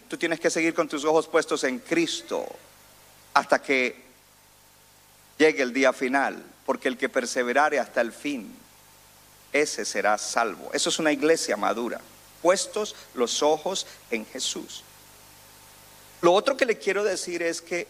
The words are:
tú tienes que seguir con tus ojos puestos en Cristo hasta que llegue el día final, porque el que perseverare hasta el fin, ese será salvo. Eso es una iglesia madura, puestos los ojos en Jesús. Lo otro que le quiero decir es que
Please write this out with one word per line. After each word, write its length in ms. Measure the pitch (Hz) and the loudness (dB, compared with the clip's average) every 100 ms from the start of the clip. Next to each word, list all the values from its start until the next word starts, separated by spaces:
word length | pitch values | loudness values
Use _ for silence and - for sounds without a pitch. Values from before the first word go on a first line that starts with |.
| - | -10
tú 100 | 151 | -4
tienes 220 | 165 160 | -2 0
que 100 | 170 | 0
seguir 240 | 165 165 | 2 0
con 140 | 165 156 | 0 -2
tus 160 | 151 | -2
ojos 240 | 151 160 156 | 2 2 4
puestos 360 | 165 - 151 139 | 2 2 0 -2
en 140 | 127 | -4
Cristo 680 | - 170 160 - - 92 - - - - - - - - - | -2 -2 0 -4 -6 -6 -6 -12 -20 -20 -20 -20 -20 -20 -2
hasta 280 | 143 - 143 | 0 2 2
que 400 | - 135 123 - - - _ _ _ _ _ _ _ _ _ _ - - | 2 0 0 -4 -16 -20 _ _ _ _ _ _ _ _ _ _ -20 2
llegue 240 | 156 139 | 4 4
el 120 | 127 | 0
día 180 | 127 131 | 2 2
final, 500 | 123 127 139 120 90 - - - | 2 0 0 0 -4 -12 -10 -6
porque 220 | 123 135 | -2 -2
el 100 | 123 | -2
que 120 | 131 | -2
perseverare 720 | 135 120 135 123 127 151 143 | -2 -2 -2 0 2 2 0
hasta 220 | 113 131 | -2 -2
el 100 | 117 | -2
fin, 440 | - 147 135 95 - - - - - - - - - - | -4 -6 -6 -10 -18 -20 -20 -20 -20 -20 -20 -20 -20 -4
ese 320 | 143 151 - 104 | 0 0 -2 -4
será 320 | 107 101 104 | 0 2 2
salvo. 520 | - 123 113 87 71 | 0 0 0 -2 -6
Eso 160 | 143 170 | -2 -2
es 100 | - | 0
una 120 | 156 | 0
iglesia 460 | 143 151 160 - 104 | 2 2 2 2 -2
madura, 440 | 101 104 117 - - - - - | 0 -2 -4 -8 -14 -20 -20 -2
puestos 540 | 170 190 - 208 214 - - 127 | 2 2 0 -6 -8 -10 -14 -4
los 260 | 117 - | -2 2
ojos 460 | 147 156 180 190 - - - | 2 2 -2 -6 -8 -16 -8
en 140 | 113 107 | -8 -8
Jesús. 560 | 127 - - - - - - - - - - - - - - - - - - | -8 -6 -6 -10 -16 -18 -20 -20 -20 -20 -20 -20 -20 -20 -20 -20 -20 -20 2
Lo 120 | 175 | 4
otro 240 | 180 269 269 | 4 2 2
que 80 | 262 | 2
le 120 | 214 | 2
quiero 280 | 196 190 208 | 0 0 0
decir 360 | 180 - 170 | -2 -4 -4
es 200 | 170 165 | -4 -4
que 260 | - 175 | -6 -6